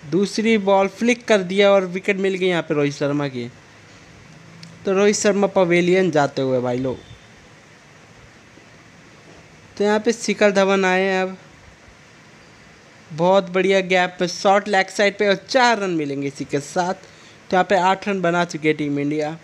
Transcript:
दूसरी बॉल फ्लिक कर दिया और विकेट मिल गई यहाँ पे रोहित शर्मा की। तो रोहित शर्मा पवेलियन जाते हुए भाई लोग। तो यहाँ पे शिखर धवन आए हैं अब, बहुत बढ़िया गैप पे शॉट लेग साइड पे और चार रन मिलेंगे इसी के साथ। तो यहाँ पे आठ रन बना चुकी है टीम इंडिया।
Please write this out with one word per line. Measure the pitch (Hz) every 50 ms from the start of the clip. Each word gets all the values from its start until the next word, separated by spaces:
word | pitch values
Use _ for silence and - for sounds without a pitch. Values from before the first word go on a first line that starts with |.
| - 147
दूसरी | 147 180 202 185 - - 214 226 226
बॉल | 220 190 196 196 190 196
फ्लिक | 196 - - 220 233 240 233 -
कर | - 220 202 190
दिया | 175 190 196 202 202
और | 202 196 190
विकेट | 180 175 190 185 - 202
मिल | 190 196 196 190
गई | 185 185
यहाँ | 185 180 165
पे | 160 - 156
रोहित | 147 143 143 143
शर्मा | - 151 139 143 147 143
की। | 143 127 123 120 120 - - - - - - - - - - - - - - - - - - - - - - - - - - -
तो | 202 190
रोहित | 190 202 208 214
शर्मा | - - 214 196 202 202
पवेलियन | 190 196 190 185 170 175 175 175 175 180 190 190 180
जाते | 147 151 143 135 - -
हुए | 135 131 127 127
भाई | 123 123 123
लोग। | 127 131 131 120 - - - - - - - - - - - - - - - - - - - - - - - - - - - - - - - - - - - - - - - - - - - - - - - - - - - - - - - -
तो | - 202
यहाँ | 208 208 214
पे | 214 240 220
शिखर | - - - 202 - 214 208
धवन | 185 196 196 190 196 196 190
आए | 185 185 185
हैं | 190 196 190 185 185
अब, | 185 190 185 - - - - - - - _ - - - - - - - - - - - - - - - - - - - - - - - - - -
बहुत | 165 147 170 180 190 196 190 175
बढ़िया | 175 190 185 196 190 190
गैप | 185 175 185 185 180 180 180 -
पे | 185
शॉट | 175 - - - 202 190 208 196
लेग | 208 202 190 190 -
साइड | - - 208 202 190
पे | - 214 202
और | 196 185 - -
चार | - 269 247 240 233 208
रन | 202 190
मिलेंगे | 175 160 151 143 139 139 139
इसी | 139 135 - 151
के | - - 143
साथ। | 139 - - 185 175 180 190
तो | - - - - - - - - - - - -
यहाँ | 180 185 185
पे | 208
आठ | 185 175 185 190 190 -
रन | 214 196 190
बना | 175 170 170 175 175
चुकी | 175 - 156 151
है | 156 151
टीम | 151 151 147 143 143
इंडिया। | 143 143 151 151 151 147 160 165